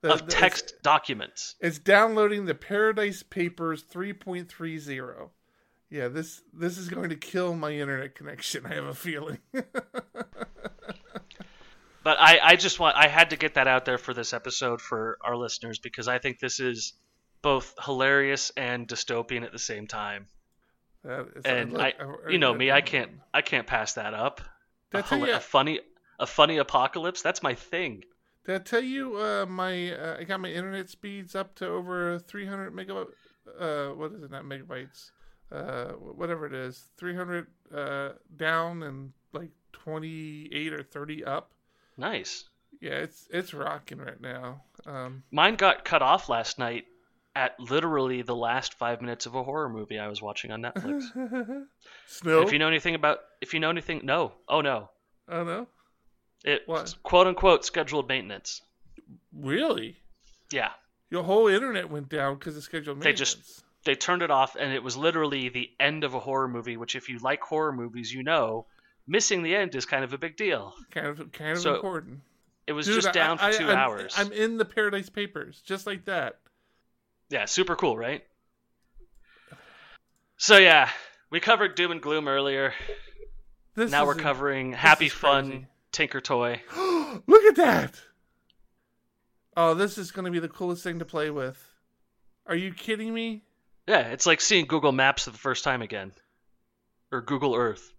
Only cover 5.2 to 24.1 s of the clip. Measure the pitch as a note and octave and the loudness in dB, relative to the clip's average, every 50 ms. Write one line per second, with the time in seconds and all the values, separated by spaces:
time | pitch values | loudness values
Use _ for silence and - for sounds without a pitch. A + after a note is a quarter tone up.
5.2 | - - _ _ _ _ _ _ _ _ _ _ _ _ - D3 B2+ B2 B2+ D#3 | -16 -18 _ _ _ _ _ _ _ _ _ _ _ _ -8 -6 -6 -4 -4 -6
6.2 | D#3+ D#3+ - - _ _ - D#3+ E3 F3 F3 F3+ F#3 E3+ E3+ E3 F3+ E3+ E3 D3+ | -8 -8 -12 -20 _ _ -12 -6 -6 -6 -4 -6 -10 -10 -8 -6 -6 -6 -6 -8
7.2 | - - - F#3 F3+ F3+ E3+ E3 D#3 D3+ D3+ D3 D3 C#3 C#3 C3 C3 D3 _ - | -10 -6 -4 -2 -2 0 -2 -4 -4 -6 -4 -4 -4 -4 -4 -6 -6 -8 _ -16
8.2 | D3 D3 D3 - - - - C3+ B2 B2 - D3+ C#3+ C#3 C#3 - - F3 D#3+ D3 | -16 -16 -14 -10 -8 -8 -8 -8 -8 -8 -8 -8 -8 -8 -10 -10 -8 -8 -8 -8
9.2 | D3 D#3 D3 - _ _ - C4 B3+ - _ C4 A#3+ _ _ B3+ - _ _ A#3 | -8 -10 -12 -14 _ _ -8 -8 -8 -6 _ -10 -10 _ _ -14 -14 _ _ -14
10.2 | A#3 - - - A#3 - - - - G#3+ - - - - - - _ - - - | -14 -14 -12 -14 -14 -14 -14 -16 -16 -18 -18 -16 -16 -16 -16 -16 _ -16 -16 -16
11.2 | - - - - G3 - - - - - - - _ _ _ - - D#3 D#3 - | -16 -16 -20 -20 -20 -20 -20 -20 -20 -20 -20 -20 _ _ _ -4 2 2 6 10
12.2 | D#3 D#3+ E3 E3 - D#3+ F3 F3+ F#3+ F#3 - - F3 D#3 - - D3 D3+ D3 D#3+ | 12 12 12 12 12 10 8 8 8 0 0 4 4 4 8 8 6 6 8 6
13.2 | E3+ E3 E3 C#3+ D#3 D#3 - D3 C3 C3+ C3 B2+ B2+ - B2+ A#2+ - - B2+ A#2+ | 6 6 6 -2 -2 0 2 4 4 6 4 4 2 0 -2 -2 -2 -6 -6 -6
14.2 | A#2 - - A#2 - C3 B2 - C#3 B2+ A#2+ A#2 - - - A2+ A2 A2+ A2 - | -6 -6 -6 -8 -8 -6 -6 -4 -2 -2 -4 -4 -6 -6 -6 -4 -4 -4 -6 -6
15.2 | - - A#2+ A#2+ B2 A2+ - - - A#2 A2 - - A#2+ - - A#2 A#2+ B2 B2 | -6 -4 -4 -4 -4 -6 -6 -8 -10 -10 -12 -10 -12 -12 -10 -8 -4 -2 -2 0
16.2 | - C#3 B2+ _ - B2+ - - C3+ B2+ A#2+ A2+ G#2+ - - _ _ _ _ _ | -2 -4 -4 _ -6 -6 -4 -2 -4 -4 -4 -4 -8 -10 -10 _ _ _ _ _
17.2 | _ _ _ _ - D3 C#3 C3+ - - - - - C#3+ C#3 B2+ C3 C3+ C#3 C#3 | _ _ _ _ 0 2 2 2 0 -6 -14 -12 -8 -6 -2 0 2 4 4 4
18.2 | C#3 C3+ C#3 C3+ - - - - C3+ B2 B2 A#2+ A#2+ A2 A#2+ A2+ - - B2 A#2 | 4 2 0 -2 -4 -6 -6 -6 -4 -4 -4 -6 -6 -8 -8 -8 -6 -4 -4 -4
19.2 | A#2 - C3 A#2+ A#2 A2+ - A#2 - - A#2 G#2 G#2 G#2 - A2 G#2 G2+ G2+ G2+ | -4 -4 -6 -6 -6 -8 -10 -8 -8 -8 -8 -8 -10 -10 -8 -8 -6 -6 -8 -10
20.2 | G2 - _ - _ _ _ _ _ _ _ _ _ _ _ _ _ C#3 B2+ C#3 | -12 -18 _ -20 _ _ _ _ _ _ _ _ _ _ _ _ _ -10 -10 -10
21.2 | B2+ - - - B2+ C3 B2+ B2 A#2 A#2 A#2+ A#2+ B2 C3+ - - D3+ C#3 - - | -10 -12 -14 -8 -4 -2 -2 -2 -2 -4 -2 -2 -2 -2 -2 -4 -10 -14 -14 -14
22.2 | - D#3+ E3+ F3+ D3+ C3 A#2 A2+ B2+ C3+ C3+ C#3+ D3 - - C#3 A#2+ - - - | -4 -2 0 2 4 2 2 2 2 4 4 4 4 4 -2 -2 -2 -4 -10 -20
23.2 | - _ _ C#3+ D3+ - - C3 A2+ - C3 A#2 A2 G#2 - - G#2+ G#2 | -20 _ _ -2 0 2 0 -2 -2 0 -2 -2 -2 -2 -6 -6 -6 -6